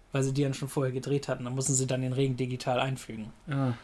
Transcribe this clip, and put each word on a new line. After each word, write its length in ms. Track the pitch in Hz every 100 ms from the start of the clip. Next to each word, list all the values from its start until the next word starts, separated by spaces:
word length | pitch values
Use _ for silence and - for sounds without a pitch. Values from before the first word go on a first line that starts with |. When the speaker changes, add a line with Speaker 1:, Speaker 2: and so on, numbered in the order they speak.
| -
Speaker 1:
Weil 120 | 139
sie 100 | 135
die 100 | 135
dann 100 | 139
schon 160 | 131 135
vorher 220 | - 131
gedreht 360 | 127 127 139 -
hatten. 160 | 127
Da 60 | 123
mussten 240 | 131 135
sie 120 | 131 131
dann 160 | 131
den 120 | 131
Regen 240 | 127 135 123
digital 420 | 127 127 - 127
einfügen. 520 | 135 131 - 113 107 - -
Speaker 2:
Ah. 240 | 139 131 113